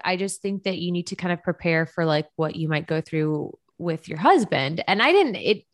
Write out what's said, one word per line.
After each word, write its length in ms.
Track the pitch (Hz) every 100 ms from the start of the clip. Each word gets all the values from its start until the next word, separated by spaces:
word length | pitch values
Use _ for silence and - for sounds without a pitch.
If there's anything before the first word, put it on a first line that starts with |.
| -
I 100 | 185
just 260 | 196 -
think 220 | 196 196
that 140 | 196 180
you 160 | 175
need 140 | 175 175
to 100 | 185
kind 160 | 180
of 100 | 175
prepare 420 | - 165 175 160 160
for, 200 | - 160
like, 200 | 151 156 -
what 180 | 160 -
you 140 | 160
might 180 | 151 165
go 140 | 160
through 500 | 160 160 156 151 - - _ -
with 300 | 170 160 -
your 100 | 160
husband." 640 | 233 359 202 147 135 165 -
And 160 | 202
I 80 | 254
didn't, 240 | 381 311 202
it, 300 | - 208 _